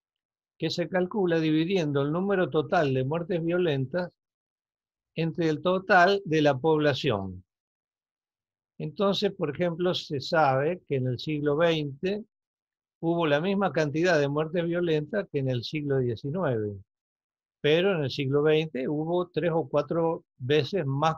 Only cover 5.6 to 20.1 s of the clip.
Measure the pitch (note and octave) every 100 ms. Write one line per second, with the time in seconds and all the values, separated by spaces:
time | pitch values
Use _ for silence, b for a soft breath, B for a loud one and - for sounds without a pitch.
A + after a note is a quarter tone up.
5.6 | F3 F#3 F#3 F#3+ F3 G3 - D#3 D3 C3
6.6 | D#3+ D#3 D3 C3+ D3 G#2 F#2+ F#2 - _
7.6 | _ _ _ _ _ _ _ _ _ _
8.6 | _ - D#3 D3+ G3 - G3+ G3 D#3 C3+
9.6 | F3 E3 F3+ E3+ - D3 - E3 D3 C3
10.6 | D3 F3+ - C#3 B2+ B2 - D3+ D3 C#3+
11.6 | E3+ D#3+ D3 C3+ F#3 G#3 A3 _ _ _
12.6 | _ _ _ - E3 E3+ D#3+ C#3+ F#3 G3
13.6 | F#3+ C#3+ D3+ D3+ F3+ D#3+ C#3+ D3 D#3+ F3
14.6 | E3+ E3+ F3 D#3 D3+ G#3 - C#3+ C3+ B2
15.6 | - D#3 C#3+ C3+ B2 A2 C#3+ F3 D#3+ A#2
16.6 | G#2 G2+ - _ _ _ _ _ _ _
17.6 | D3 D#3+ F#3+ F3 C#3 - C3+ C#3+ D3+ D#3
18.6 | D#3 B2 D#3+ D3+ D#3+ F3 F3 - E3+ E3
19.6 | C3+ D3 C#3 E3+ E3